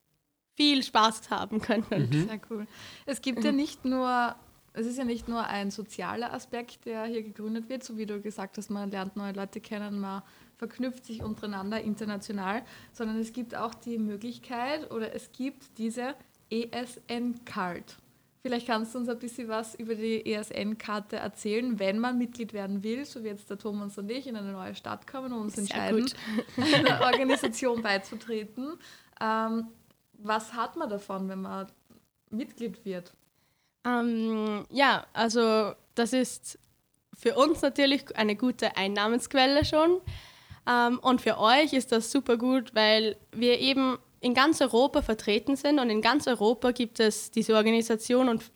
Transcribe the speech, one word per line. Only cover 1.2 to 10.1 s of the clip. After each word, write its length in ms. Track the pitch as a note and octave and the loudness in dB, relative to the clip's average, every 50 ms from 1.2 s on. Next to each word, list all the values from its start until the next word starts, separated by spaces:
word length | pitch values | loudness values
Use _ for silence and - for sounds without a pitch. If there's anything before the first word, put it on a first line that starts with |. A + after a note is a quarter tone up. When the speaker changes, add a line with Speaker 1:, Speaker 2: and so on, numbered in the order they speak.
| - - | -4 -6
Speaker 1:
haben 320 | G#3+ - - G#3 A3 G#3+ - | -4 -4 -4 -2 -4 -2 0
könnt. 280 | - G#3+ G#3+ G#3+ - | 0 0 0 0 0
Speaker 2:
Mhm. 380 | A3+ F3 C3+ A#2+ C#3 D3+ E3+ A3 | 0 0 2 2 2 2 2 0
Speaker 3:
Sehr 120 | A3 G3+ - - | -2 -8 -10 -10
cool. 160 | A3+ G#3 G#3 - - - - - - - - | -10 -10 -10 -12 -14 -18 -20 -20 -20 -12 -8
Es 160 | - C#4 - - | -8 -8 -4 -4
gibt 220 | C4+ B3 A#3 A3+ | -4 -2 0 2
ja 60 | D4+ | 2
Speaker 1:
Mhm. 60 | C#4+ | 2
Speaker 3:
nicht 280 | C4+ C#4+ D#4 - - - | 2 0 -2 -6 -6 -4
nur, 500 | B3+ B3+ C4 B3+ B3+ B3 B3 A#3+ A#3 A#3+ - - - _ _ _ _ - | -2 0 0 0 0 2 2 0 0 -2 -8 -14 -20 _ _ _ _ -8
es 120 | A3 A3+ | -6 -4
ist 120 | A#3+ B3 C4 | -4 -4 -4
ja 60 | C4+ | -2
nicht 220 | A#3+ A#3+ A3+ - | -2 -4 -4 -4
nur 200 | - A#3 A#3 A3 | -4 -4 -4 -4
ein 240 | - - G3+ G3+ G3+ | -4 -4 -4 -4 -4
sozialer 640 | G3 - G3+ - - - F3+ F3 G3+ A3 A#3+ - - | -4 -6 -10 -10 -10 -8 -8 -6 -6 -6 -6 -6 -8
Aspekt, 500 | B3 - - - A#3+ A#3+ A#3+ - - _ | -10 -10 -10 -10 -10 -10 -12 -16 -14 _
der 220 | A#3 A3+ A3 A3 | -10 -8 -6 -6
hier 160 | A3+ A#3 A3+ G#3+ | -6 -6 -6 -8
gegründet 480 | G#3+ G3+ - G#3 A3 A3 A3+ A3+ A3+ | -10 -12 -10 -8 -6 -6 -6 -6 -8
wird, 120 | C4 B3 B3 | -8 -10 -10
so 140 | - A3+ | -10 -8
wie 80 | G#3+ A3 | -8 -6
du 160 | G3+ G#3 G#3 | -6 -6 -8
gesagt 380 | G#3 A3 G#3 - F#3+ G3 - - | -8 -8 -8 -8 -10 -10 -10 -12
hast, 100 | G3+ - | -8 -6
man 220 | G3+ G3+ G3+ G3+ | -6 -6 -6 -6
lernt 260 | G3+ G3 F#3+ F#3+ - | -6 -6 -6 -6 -8
neue 160 | G#3 G3+ G3 G3 | -8 -8 -6 -6
Leute 300 | G3 G3 G3 - A3 - | -6 -8 -8 -10 -12 -12
kennen, 380 | - A3+ G#3 G#3 G#3 G3+ G3+ | -10 -10 -8 -8 -6 -6 -6
man 220 | G3 G3 | -6 -6